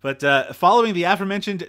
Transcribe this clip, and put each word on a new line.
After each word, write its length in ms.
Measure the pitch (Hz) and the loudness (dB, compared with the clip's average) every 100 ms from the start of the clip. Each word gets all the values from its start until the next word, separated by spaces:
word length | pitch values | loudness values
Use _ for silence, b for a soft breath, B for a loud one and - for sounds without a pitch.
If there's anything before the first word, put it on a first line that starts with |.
But, 220 | 135 135 | -8 -2
uh, 300 | 143 139 92 | 2 2 0
following 400 | - 180 233 233 | 0 4 4 2
the 100 | 180 | -2
aforementioned 640 | 170 190 190 202 202 190 | 0 0 -2 -6 -6 -8